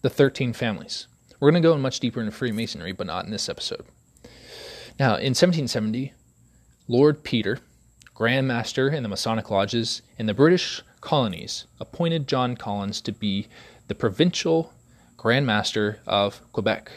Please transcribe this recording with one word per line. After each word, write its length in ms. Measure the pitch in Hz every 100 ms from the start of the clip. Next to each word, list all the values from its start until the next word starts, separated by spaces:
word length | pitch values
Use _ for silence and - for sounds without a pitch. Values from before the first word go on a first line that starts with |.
The 80 | 131
Thirteen 440 | - 143 - 127
families. 540 | 113 120 98 - - - _ _ -
We're 120 | 143
gonna 100 | 170
go 160 | 165 151
much 220 | 135 -
deeper 200 | 120 120
into 120 | 107
Freemasonry, 640 | - 127 107 113 - 82
but 140 | 92 92
not 180 | 87 85
in 60 |
this 180 | 104 -
episode. 360 | 78 - - - _ _ _ - - - - - - - -
Now, 180 | 135 92
in 160 | 135
seventeen 340 | 127 180 165 127
seventy, 460 | 123 107 117 143 _ _ _ _ _ _ _ -
Lord 360 | 120 147 151
Peter, 360 | - 117 101 127 _ _ _ _ -
Grand 340 | - 113 131 135
Master 400 | 117 117 - 135
in 160 | 151
the 60 | 113
Masonic 400 | 95 113 113 -
Lodges 520 | 98 101 117 113 - _ -
in 80 | 110
the 80 |
British 480 | 104 151 180 - - - _
colonies, 640 | - 151 117 85 - - - _
appointed 480 | - - 170 165 139
John 280 | 131 123 123
Collins 460 | 113 104 101 104
to 100 | -
be 360 | 107 104 98 - - - - -
the 60 |
provincial 800 | - 117 95 175 - 175 165 160 _ _ _ _ -
Grand 280 | 113 127 135
Master 540 | 107 101 110 104 104 -
of 340 | 101 101 - -
Quebec 380 | - 104 107 -